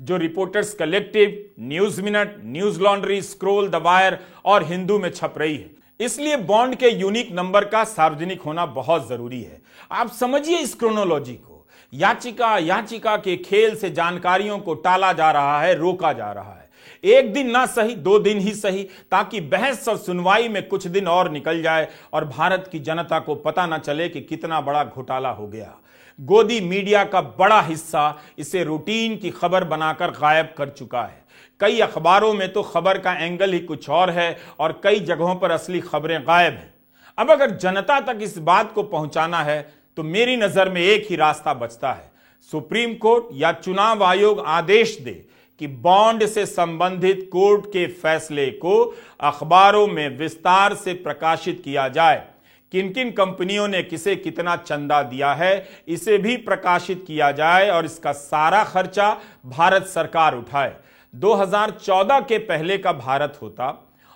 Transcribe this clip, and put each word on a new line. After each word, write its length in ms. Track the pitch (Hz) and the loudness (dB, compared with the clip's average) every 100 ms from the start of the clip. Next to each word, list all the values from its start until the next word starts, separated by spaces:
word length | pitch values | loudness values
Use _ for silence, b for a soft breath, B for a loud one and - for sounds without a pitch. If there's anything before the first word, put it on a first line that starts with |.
जो 160 | 131 180 | -6 -2
रिपोर्टर्स 580 | 160 175 185 208 202 | -2 -2 -2 -2 -4
कलेक्टिव, 760 | - 156 185 208 220 202 202 - - | -4 -2 -2 0 2 2 0 -16 -16
न्यूज 400 | 117 156 208 151 | -8 -2 -2 -2
मिनट, 360 | 202 208 202 208 | -2 -2 -2 -6
न्यूज 360 | 107 139 202 165 | -12 -4 -4 2
लॉन्ड्री, 420 | 196 202 196 196 | 2 2 0 -4
स्क्रोल, 460 | 190 - 190 202 202 | -6 -6 -2 0 0
द 60 | |
वायर 440 | 170 160 185 190 175 B B | 0 4 4 4 0 B B
और 200 | - 202 | 2 2
हिंदू 340 | 160 180 185 208 | 2 -4 -2 -2
में 120 | 180 | -2
छप 240 | - 156 143 | -6 -8 -4
रही 180 | 156 143 | -4 -4
है। 140 | 95 b b - | -10 b b -8
इसलिए 360 | 233 277 294 294 | -6 -4 -2 -2
बॉन्ड 380 | 175 208 254 | 2 2 2
के 140 | 254 247 | 2 2
यूनिक 440 | 202 190 220 240 | 2 0 -2 -4
नंबर 320 | 175 180 202 | -6 0 2
का 200 | 202 220 | 2 0
सार्वजनिक 580 | 214 190 156 147 170 185 | 0 2 2 2 -6 -8
होना 240 | 151 160 170 | -8 -4 -4
बहुत 420 | 127 123 165 117 | -4 0 0 0
जरूरी 340 | 120 120 127 | -8 -8 -12
है। 200 | 101 73 B B B | -14 -18 B B B
आप 200 | 190 233 | -4 -4
समझिए 460 | - 247 277 294 339 | -4 -2 0 0 -2
इस 160 | 277 | -2
क्रोनोलॉजी 600 | - 226 214 196 151 127 | -2 0 0 0 -2 -4
को, 340 | 120 - 78 _ b b | -14 -20 -20 _ b b
याचिका, 640 | 135 190 247 247 214 226 214 | 0 0 0 -4 -2 0 2
याचिका 580 | 165 196 214 226 220 214 | 0 -2 -4 -6 -2 -2
के 200 | 190 175 | -2 -6
खेल 400 | - 196 220 220 | 0 2 2 0
से 140 | 190 | -4
जानकारियों 680 | 156 170 175 180 185 208 202 | -2 -2 -2 0 0 0 -6
को 160 | 180 | -6
टाला 380 | 156 185 185 190 | -2 2 4 2
जा 180 | 165 156 | 4 4
रहा 320 | 147 143 147 | 4 2 2
है, 120 | 165 | 2
रोका 380 | 165 170 180 165 | 2 0 0 -2
जा 200 | 123 104 | -2 -6
रहा 200 | 101 98 | -10 -14
है। 100 | 95 - B B B | -18 -20 B B B
एक 280 | 185 254 247 | 4 6 4
दिन 180 | 214 262 | -2 0
ना 160 | 240 254 | 0 0
सही, 280 | 247 220 | 0 -2
दो 240 | 240 151 208 | -2 2 4
दिन 200 | 202 214 | 4 0
ही 160 | 190 | -2
सही, 300 | 214 208 190 | -2 -4 -4
ताकि 560 | 196 - _ 185 208 214 | -8 -16 _ -2 0 -6
बहस 480 | 147 185 262 240 - | -2 0 0 -2 -4
और 80 | 202 | -4
सुनवाई 520 | - 180 180 208 233 | -4 -2 2 2 2
में 200 | 202 - | -4 -4
कुछ 180 | 190 180 | -6 -4
दिन 220 | 185 185 | -2 2
और 220 | 175 175 | 2 2
निकल 320 | 151 143 165 | -2 -4 -2
जाए 260 | 160 160 151 B B | 0 0 -2 B B
और 120 | 156 | -6
भारत 440 | 151 135 170 185 - | -6 -2 0 0 -4
की 60 | 160 | -10
जनता 400 | 139 160 151 160 | -6 -6 -2 -4
को 160 | 151 | -4
पता 320 | 147 151 156 175 | -6 -4 -2 -2
ना 120 | 156 | -4
चले 300 | 143 147 170 | -6 -4 -6
कि 120 | 160 | -8
कितना 400 | - 160 165 160 | -10 -10 -6 -4
बड़ा 240 | 139 147 | -2 -2
घोटाला 460 | 131 - 123 131 131 | -4 -8 -8 -6 -4
हो 180 | 104 104 | -6 -12
गया। 260 | 107 95 - b b b - | -14 -16 -20 b b b -16
गोदी 400 | 135 202 214 233 | 4 6 6 2
मीडिया 440 | 175 190 202 208 | -2 -2 2 2
का 160 | 196 185 | 4 0
बड़ा 400 | 143 - 190 214 | -2 2 4 4
हिस्सा 600 | 160 160 - 160 147 151 B - | 4 -4 -4 0 0 -2 B -14
इसे 260 | 147 185 | -6 -4
रूटीन 520 | 156 156 156 220 226 220 | -2 -4 -4 -2 -2 -4
की 140 | 175 | -8
खबर 340 | - 175 185 | -4 0 0
बनाकर 460 | 175 156 156 156 175 | 0 -2 -2 -2 -4
गायब 440 | - 151 156 160 - | 0 2 4 2 -6
कर 100 | 143 | -10
चुका 340 | - 120 123 | -10 -8 -6
है। 220 | 107 - _ b b _ | -6 -10 _ b b _
कई 200 | 208 233 | 0 2
अखबारों 540 | 208 160 165 196 214 | 0 2 4 4 4
में 180 | 208 190 | 0 -2
तो 100 | 208 | -4
खबर 360 | 202 170 175 190 | -4 0 0 0
का 140 | 185 | -2
एंगल 400 | 170 165 175 196 | -4 -4 -2 0
ही 60 | 175 | 0
कुछ 320 | 175 151 - | -4 -10 -2
और 200 | 156 185 | 2 2
है 280 | 175 170 156 B - | 2 -2 -4 B -4
और 220 | 156 156 | -4 0
कई 160 | 202 220 | 0 2
जगहों 360 | 165 160 170 180 | 0 -2 -2 0
पर 140 | 185 | 0
असली 300 | 165 - 180 | -2 -4 -6
खबरें 420 | - 151 156 160 | -4 -6 -4 -4
गायब 320 | 139 170 170 | 2 4 4
हैं। 200 | 113 - _ _ b b - | 0 -12 _ _ b b -2
अब 120 | 240 | 4
अगर 200 | 302 269 | 6 4
जनता 500 | 185 185 190 196 277 | 0 -2 -2 0 0
तक 180 | 254 226 | 0 -6
इस 160 | 208 165 | -8 -4
बात 340 | 156 185 220 | 2 2 2
को 100 | - | -4
पहुंचाना 600 | 202 160 156 156 160 170 | -4 -4 -4 -2 -2 -2
है 400 | 147 151 143 _ _ - | -2 -4 -6 _ _ -10
तो 60 | |
मेरी 340 | 156 185 240 254 | -4 0 0 2
नजर 320 | 202 165 190 | 2 2 2
में 120 | 180 | 2
एक 260 | 175 214 214 | 2 2 0
ही 60 | 170 | 2
रास्ता 380 | 156 151 160 | 2 2 -4
बचता 380 | 131 117 - 135 | -4 -6 -6 -6
है, 200 | 113 - b b b _ | -6 -12 b b b _
सुप्रीम 440 | 151 - 208 233 | -10 -6 -4 -4
कोर्ट 300 | 220 214 240 233 | 0 2 2 0
या 200 | 135 160 | -2 -2
चुनाव 520 | 170 - 185 214 220 | -2 -4 0 2 2
आयोग 380 | 190 190 208 202 151 | 2 4 4 2 0
आदेश 520 | 165 165 214 220 - | -2 4 4 4 -2
दे 260 | 123 87 - b b _ | -12 -14 -18 b b _
कि 80 | 147 | -12
बॉन्ड 600 | 127 147 190 220 226 208 | -2 4 6 6 4 0
से 200 | 214 196 | 0 -4
संबंधित 840 | - 170 165 180 185 185 190 190 | -2 -2 0 -2 0 0 0 -4
कोर्ट 340 | 180 196 208 202 | 0 4 4 2
के 200 | 185 175 | -4 -4
फैसले 600 | 180 156 160 151 147 135 | -2 -2 -2 -2 -4 -4
को 460 | - 165 214 233 B B - | -2 0 2 2 B B -4
अखबारों 640 | 147 - 156 180 196 208 208 | -4 -4 4 8 8 6 4
में 320 | 165 147 127 | 0 -4 -4
विस्तार 560 | 156 160 180 185 202 | -8 -4 2 4 4
से 200 | 202 - | 0 -6
प्रकाशित 680 | 180 165 143 160 160 185 175 | -6 -8 -4 -2 -2 -4 -8
किया 240 | 143 139 135 | -6 -2 -2
जाए, 380 | 131 165 131 - _ b b _ | 4 4 4 -2 _ b b _
किन 200 | 185 190 | -4 -4
किन 180 | 190 247 | -4 -4
कंपनियों 580 | 208 190 185 180 202 208 | 0 -2 0 -4 -2 -2
ने 140 | 185 | -2
किसे 340 | - 160 196 185 | -4 -6 -4 -4
कितना 400 | 165 160 170 170 | -4 -6 -4 -4
चंदा 460 | - 147 143 147 | -4 -6 0 0
दिया 300 | 139 127 139 | 0 -2 -2
है 360 | 139 180 196 190 B - | 0 2 0 -4 B -10
इसे 300 | 165 214 208 | -6 0 2
भी 180 | 196 247 | 2 -4
प्रकाशित 680 | - 190 185 175 175 185 185 | -2 -2 0 0 -2 -8 -8
किया 260 | 151 143 | 0 0
जाए 380 | 139 156 185 202 | 2 4 4 4
और 140 | 170 | 2
इसका 280 | 160 - 151 | -2 -6 -6
सारा 520 | 139 - 151 156 190 | -6 -4 0 4 4
खर्चा 560 | 202 185 180 190 202 - B B 131 | 2 -2 -2 0 0 -2 B B -14
भारत 400 | 123 175 190 185 | 0 4 4 0
सरकार 480 | 165 156 165 156 | -4 -2 2 2
उठाए। 420 | 127 113 143 131 - b b b | 0 -4 -4 -4 -6 b b b
दो 200 | 123 190 | -2 0
हज़ार 360 | 208 196 208 214 | 2 2 0 -2
चौदह 500 | - - 190 196 277 | -4 0 2 4 2
के 180 | - 214 | 2 -2
पहले 400 | - 160 160 196 | -2 -4 -2 -2
का 140 | 190 | -2
भारत 460 | 160 123 139 147 - | -4 -2 -2 -2 -6
होता 520 | 110 - 127 - _ b b | -16 -8 -8 -8 _ b b